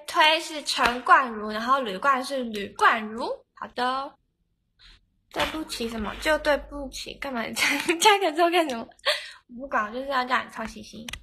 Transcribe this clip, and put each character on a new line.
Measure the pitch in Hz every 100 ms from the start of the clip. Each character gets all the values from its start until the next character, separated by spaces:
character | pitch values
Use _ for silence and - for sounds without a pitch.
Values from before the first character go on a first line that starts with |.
| -
推 | 349 311 320
是 | 330 302
陈 | 262 - 240 247
冠 | 254 339 254
如， | 220 214
然 | 214
后 | 233 277
铝 | 233 185
罐 | 277 254
是 | 262 277
铝 | 233 208 202
冠 | - 415 233
如。 | 214 220 339 539 _
好 | - -
的。 | - 247 262 285 _ _ _ _ _ _ _ - - _ _ _
对 | - 294
不 | 320
起 | 311 - 226
什 | 226
么？ | 196 -
就 | 311 302
对 | 302 277
不 | - 285 269
起， | - -
干 | - 285
嘛？ | 247 220
<laughs> | 226 - 285 311 339
加 | 427 403
个 | 359
字 | 302 339
干 | 349 311
什 | 233
么？ | - _ 554 - - - _
我 |
不 | 240 269
管， | 254 208
我 |
就 | 240
是 | 269
要 | 269
叫 | 254 240
你 | 220
臭 | - 220
兮 | 220
兮。 | 214 214 240 -